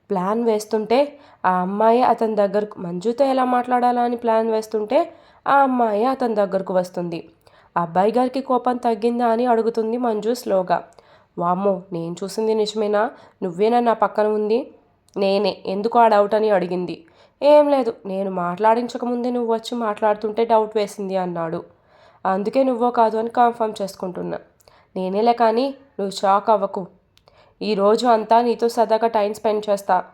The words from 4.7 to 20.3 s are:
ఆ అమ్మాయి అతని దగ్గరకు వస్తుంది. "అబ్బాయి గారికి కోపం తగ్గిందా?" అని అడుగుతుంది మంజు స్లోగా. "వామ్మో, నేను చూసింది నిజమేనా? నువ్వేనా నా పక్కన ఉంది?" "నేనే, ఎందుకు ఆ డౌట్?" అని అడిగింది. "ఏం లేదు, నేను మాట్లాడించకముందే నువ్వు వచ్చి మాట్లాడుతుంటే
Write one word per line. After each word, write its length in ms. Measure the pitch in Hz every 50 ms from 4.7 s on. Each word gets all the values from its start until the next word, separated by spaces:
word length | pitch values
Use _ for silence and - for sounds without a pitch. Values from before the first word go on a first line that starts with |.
| - 214 214 208 254 302 339 330 - - - _ _ _ -
ఆ 80 | - 262 277
అమ్మాయి 460 | 277 269 254 247 240 220 208 202 226
అతని 300 | 262 262 262 254 233 220
దగ్గరకు 380 | 208 202 190 190 190 190 185 185
వస్తుంది. 440 | 185 180 180 - 180 175 175 170 160 - - _ _ _ _ _ _ _ _ -
"అబ్బాయి 360 | 170 175 165 165 180 196 220 214
గారికి 280 | 247 254 254 254 269
కోపం 360 | 262 - 254 247 247 254 247
తగ్గిందా?" 500 | 247 - 240 226 202 214 240 240 240 247
అని 180 | 226 226 226 247
అడుగుతుంది 500 | 247 233 220 220 226 226 226 220 220 233
మంజు 360 | 247 254 240 214 208 196 220 247
స్లోగా. 440 | 247 - 226 196 185 180 180 175 - - - - - _ _ - _ _ _ -
"వామ్మో, 380 | - 170 175 180 180 202 202 190 180 180 - 175
నేను 220 | 165 165 170 175
చూసింది 400 | 175 202 190 185 - 220 220 220
నిజమేనా? 480 | 220 208 208 202 214 214 208 208 202 214 254 - - - - _ - 190
నువ్వేనా 380 | 185 165 175 208 226 240 240
నా 120 | 240 233 220
పక్కన 340 | 220 214 196 - - 208
ఉంది?" 320 | 214 214 208 214 208 220 247 294 - - - _ _ _ _ _ _ -
"నేనే, 360 | 180 202 196 196 196 208 190 - - -
ఎందుకు 320 | - 190 202 196 233 240 240
ఆ 80 | 233 226
డౌట్?" 260 | 214 202 208 196 220
అని 160 | 214 214 220
అడిగింది. 460 | 208 185 180 175 180 180 180 160 165 - - _ _ _ _ _ _ - -
"ఏం 220 | 285 294 302 294 285
లేదు, 260 | 285 269 247 226 - - -
నేను 240 | 196 190 190 196 190
మాట్లాడించకముందే 1000 | 185 180 175 175 175 196 214 220 226 240 247 233 - 240 247 240 247 240 240 254
నువ్వు 220 | 247 240 240 226 226
వచ్చి 200 | 226 226 - 254
మాట్లాడుతుంటే 680 | 240 233 214 208 - 220 214 208 208 226 214